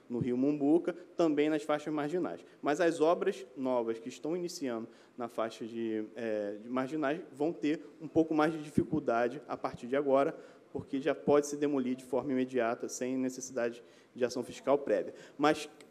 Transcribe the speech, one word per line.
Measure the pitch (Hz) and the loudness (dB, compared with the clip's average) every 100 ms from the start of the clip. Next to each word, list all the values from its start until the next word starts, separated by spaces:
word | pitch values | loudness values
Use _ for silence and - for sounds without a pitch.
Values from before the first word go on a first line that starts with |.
| - | -8
no | 120 | -2
Rio | 120 123 | 0 2
Mumbuca, | 139 147 139 165 175 175 - - | 2 2 4 4 2 -4 -10 2
também | 165 147 151 | 2 4 2
nas | 156 | 2
faixas | 151 151 156 | 0 -2 0
marginais. | 151 147 180 123 85 - - | -4 -2 -2 -2 -6 -12 -6
Mas | - 147 | -2 2
as | 170 156 | 2 4
obras | 156 185 190 - - 147 | 4 4 2 -2 -10 -6
novas | 131 123 113 113 | 0 0 0 -2
que | 127 | -6
estão | - 151 185 | -8 -4 -4
iniciando | 175 - 135 113 117 - - - | -4 -6 -4 -4 -8 -14 -20 -10
na | 117 | -6
faixa | - 113 - 113 | -2 -4 -4 -8
de, | 117 113 110 107 | -4 -2 -2 -4
é, | 117 113 107 101 104 | -6 -2 -2 -2 -6
de | 117 | -4
marginais | 127 131 156 139 165 - | -4 -2 -2 -2 -2 -6
vão | 135 151 | -4 -4
ter | 165 147 160 - - | 0 -2 -2 -6 -14
um | 156 | 0
pouco | 165 160 | 2 4
mais | 156 151 | 4 4
de | 160 | 2
dificuldade | 147 - - 151 131 117 120 143 - | 0 0 2 0 0 2 2 -2 -8
a | 127 | -6
partir | - - 120 | -6 -8 -2
de | 135 | 0
agora, | 143 135 147 - - - - | 4 4 4 -2 -14 -20 -14
porque | 139 - 135 | -12 -6 -2
já | 131 | -2
pode | 139 - 147 143 | 0 4 4 4
se | 147 | 0
demolir | 147 139 123 127 | 0 2 0 -4
de | |
forma | - 123 143 | -2 -2 0
imediata, | 127 127 131 113 120 123 | 0 0 2 0 0 -6
sem | - 127 131 | -6 -4 -2
necessidade | 131 127 - 131 120 117 - - - | -2 -4 -8 -4 -4 -4 -14 -20 -20
de | 123 | -2
ação | 123 127 | -2 -2
fiscal | 117 - - 143 | -6 -6 0 2
prévia. | 139 101 82 - - - | 2 0 0 -8 -18 2
Mas, | 147 151 - - - | 2 2 -2 -14 -20